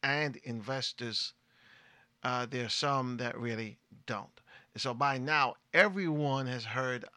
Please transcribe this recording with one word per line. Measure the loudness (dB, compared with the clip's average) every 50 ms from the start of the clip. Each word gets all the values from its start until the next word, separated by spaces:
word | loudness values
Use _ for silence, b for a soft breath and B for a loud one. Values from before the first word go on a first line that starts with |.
| 0
and | 2 2 2 2 0 -2 -4 -8
investors, | -6 -6 -6 -4 -4 -2 -2 -2 -4 -6 -4 -6 -4 -2 -2 -4 -4 -8 _ b b b b b b b b b b b b b b b _ -4
uh, | -2 0 0 -2 -2
there | -2 -4 -2 -2
are |
some | 0 0 2 2 2 2 2 0 -2 -2
that | -4 -4 -4 -4
really | -4 -4 -2 -4 -4 -8 -10 -14 _ _ -20 -18 -8
don't. | -6 -6 -6 -6 -10 _ -20 _ B B B B B _ -4
So | -4 -4 0
by | 2 2 2 2 0
now, | 0 2 4 4 4 2 0 -6 _ _ 6
everyone | 6 6 6 4 0 0 0 2 2 2 2 2 0 0 -2
has | -4 -4 -6
heard | -4 -2 -2 0 0 -2 -4 -6 -10 -18